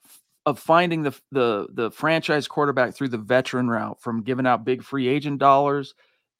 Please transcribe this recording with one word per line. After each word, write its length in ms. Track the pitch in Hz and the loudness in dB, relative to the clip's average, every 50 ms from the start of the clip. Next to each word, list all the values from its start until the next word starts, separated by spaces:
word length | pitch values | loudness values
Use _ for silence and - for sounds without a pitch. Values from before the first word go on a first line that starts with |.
| _ _ - _ _ _ _ _ _ | _ _ -20 _ _ _ _ _ _
of 140 | 151 135 - | -4 -4 -2
finding 440 | - - 160 170 180 175 165 160 151 | 2 4 4 4 4 2 0 -2 -2
the, 160 | 139 131 - _ _ | -4 -4 -6 _ _
the, 360 | 131 135 123 117 107 101 80 - | 0 0 2 2 2 0 -4 -6
the 200 | - 107 117 107 | -4 -4 -4 -4
franchise 560 | - - - 156 165 160 - - 151 147 127 | -4 -4 -2 0 0 0 0 0 -2 -2 -2
quarterback 460 | - - 156 147 143 131 131 123 110 - | -4 -2 -2 -2 0 2 0 0 0 -2
through 160 | - 143 131 | -4 -6 -4
the 80 | 120 | -4
veteran 520 | 110 107 98 127 127 127 - - 127 127 120 | -6 -2 2 2 2 2 0 -2 -2 0 0
route, 320 | 117 110 107 107 104 - | -2 -2 -4 -6 -10 -10
from 220 | - 120 113 113 104 | -8 -6 -6 -4 -4
giving 240 | 123 131 127 131 | -4 -2 0 0
out 180 | 127 120 110 110 | 0 0 0 0
big 180 | 123 127 120 113 | -2 -4 -4 -4
free 240 | - 135 135 127 | -6 -4 -2 0
agent 320 | 123 135 147 143 147 143 131 | 0 0 -2 -2 -4 -2 2
dollars 560 | 139 139 139 139 143 143 143 143 135 - - _ _ _ _ _ _ _ _ _ | 4 6 6 6 4 2 0 -2 -4 -8 -14 _ _ _ _ _ _ _ _ _